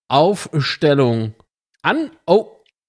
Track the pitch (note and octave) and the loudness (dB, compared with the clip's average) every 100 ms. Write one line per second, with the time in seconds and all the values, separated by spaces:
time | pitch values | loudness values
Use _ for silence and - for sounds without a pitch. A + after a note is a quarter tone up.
0 | - C3+ E3+ G3+ - D3+ C3 - D3+ C#3 | -2 2 2 0 -4 -4 -4 -2 0 2
1 | B2+ A2+ A2 - _ _ _ _ - C4+ | 2 0 -6 -10 _ _ _ _ -4 -2
2 | D#4 _ - G3+ - _ _ _ | -4 _ 0 0 0 _ _ _